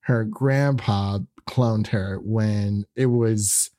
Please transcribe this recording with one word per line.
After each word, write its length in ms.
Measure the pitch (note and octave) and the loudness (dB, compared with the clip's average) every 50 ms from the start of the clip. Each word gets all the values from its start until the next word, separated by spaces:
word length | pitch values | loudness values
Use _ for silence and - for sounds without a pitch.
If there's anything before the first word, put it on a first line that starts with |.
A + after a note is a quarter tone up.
her 240 | _ - B2+ A2+ A2+ | _ 0 0 0 0
grandpa 960 | G#2+ G#2+ - C3+ C3+ C3+ C#3 C#3+ C#3+ C#3 A#2+ - - G#2 G2 G2 G2 G2+ G2+ F#2 - _ - _ | -2 -4 -2 0 2 2 2 2 2 0 0 0 0 0 0 0 0 -2 -4 -4 -8 _ -18 _
cloned 420 | - - - B2 A#2 A2+ G#2+ G#2 - | -6 -2 0 2 2 2 0 0 0
her, 300 | - G#2 F#2+ G2 F#2+ F#2+ | -2 -4 -2 -4 -6 -6
when 640 | - G2+ A2 A2+ A2 G#2+ G#2 G#2 G2+ G2+ G2+ G2+ G2+ _ _ | -4 -2 -2 0 0 0 0 0 0 0 0 -2 -4 _ _
it 100 | - C3 | 0 0
was 640 | B2+ A#2+ A#2+ A#2 A2+ A2+ G#2+ G#2 G2+ - - - - _ | 2 2 2 2 2 2 0 0 0 0 -2 -2 -4 _